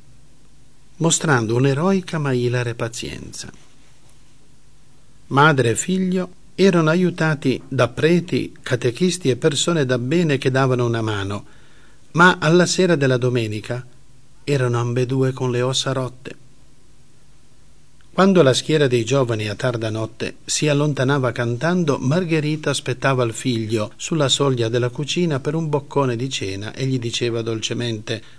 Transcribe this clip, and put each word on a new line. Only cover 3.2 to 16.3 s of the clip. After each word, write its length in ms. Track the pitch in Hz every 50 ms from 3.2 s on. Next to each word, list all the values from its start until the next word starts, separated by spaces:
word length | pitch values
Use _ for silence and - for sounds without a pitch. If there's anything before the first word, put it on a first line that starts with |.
| - - - - - - - - - - - - - - - - - - - - - - - - - - - - - - - - - - - - - - - - - -
Madre 420 | - 135 147 156 151 131 123 117
e 60 | 110
figlio 540 | - - - 185 185 185 185 180 185 185 - - - - - -
erano 360 | - 185 196 175 175 160 156
aiutati 720 | 160 180 180 175 165 - 160 160 156 151 - 139 120 - -
da 220 | - - 127 127 120
preti, 680 | - - 151 160 175 175 170 - - 123 - - - -
catechisti 680 | - - 135 123 - 127 113 - 180 185 175 180 - 139
e 60 | 123
persone 500 | 123 - 160 147 139 - - 175 160 143
da 120 | 123 127 120
bene 380 | 123 127 147 175 180 156 143
che 140 | 131 - 135
davano 340 | 127 135 135 131 127 123 123
una 160 | 120 117 113
mano, 460 | 113 110 107 101 98 98 101 104 - - - - - - - - - - - - - - -
ma 240 | 151 175 185 180 180
alla 280 | 160 156 165 180 180
sera 280 | 180 - - 185 180 170
della 220 | 147 139 131 127
domenica 680 | 123 120 127 120 123 113 107 104 107 104 - 123 123 127 - - - - - - - - - - - -
erano 340 | - 143 135 127 123 120 117
ambedue 540 | 117 120 120 127 127 120 135 131 131 131 131
con 180 | 131 131 127
le 120 | 120 120 123
ossa 300 | 127 135 - - 139 131
rotte. 440 | 131 131 123 - - - -